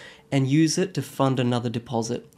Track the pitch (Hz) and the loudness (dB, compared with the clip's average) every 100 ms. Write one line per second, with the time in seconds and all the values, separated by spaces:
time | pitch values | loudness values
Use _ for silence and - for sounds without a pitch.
0 | - - - 139 131 147 160 165 185 - | -20 -20 -2 0 2 4 4 2 -2 -4
1 | 131 - 135 131 123 123 120 113 - 117 | -6 0 0 2 0 0 -2 -6 -4 -4
2 | 117 120 - | -2 -6 -10